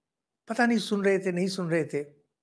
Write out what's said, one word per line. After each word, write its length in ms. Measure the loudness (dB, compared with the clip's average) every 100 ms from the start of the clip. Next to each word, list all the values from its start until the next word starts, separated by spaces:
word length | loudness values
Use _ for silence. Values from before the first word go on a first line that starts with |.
| _ _ _ _ -8
पता 180 | 0 2
नहीं 120 | 2
सुन 280 | 0 0 2
रहे 140 | 2
थे, 120 | 0
नहीं 160 | -2 -2
सुन 220 | -2 -2
रहे 160 | 0 0
थे, 200 | -4 -8 -14 _ _